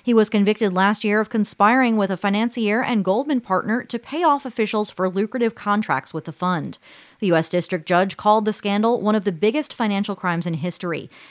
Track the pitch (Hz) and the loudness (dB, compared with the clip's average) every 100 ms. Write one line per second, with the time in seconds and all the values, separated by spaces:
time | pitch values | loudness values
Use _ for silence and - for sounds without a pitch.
0 | - 226 214 208 202 214 208 180 196 208 | 2 4 4 2 2 2 0 2 2 2
1 | 214 214 214 220 208 - 208 262 247 220 | 0 0 0 -2 -2 2 4 6 4 2
2 | 196 185 202 202 233 247 214 220 262 233 | 0 0 0 0 0 -2 0 0 0 0
3 | 180 208 285 262 - 185 - 233 - 233 | 2 0 0 -2 0 -2 0 -4 -4 -10
4 | - 302 339 285 254 226 214 220 214 - | -6 0 2 2 -2 -4 -2 -2 -4 -2
5 | 185 185 208 262 226 226 208 208 208 135 | -2 0 -2 0 -2 -2 -2 0 0 -2
6 | - 160 160 147 180 175 139 - - - | -4 -8 -10 -6 -2 -2 -4 -12 -20 -20
7 | - _ 202 165 160 180 165 180 - 175 | -20 _ 2 2 2 -2 -2 -6 0 0
8 | 196 - 208 214 214 208 202 202 226 240 | 0 0 2 2 2 -4 -2 0 0 0
9 | 208 214 190 165 196 294 302 - 220 196 | 0 0 0 0 0 0 -4 -4 -2 -2
10 | 208 190 185 170 170 160 175 - 175 151 | -4 -4 -4 -2 -2 -4 -6 -6 -6 -8
11 | - - - | -10 -18 -20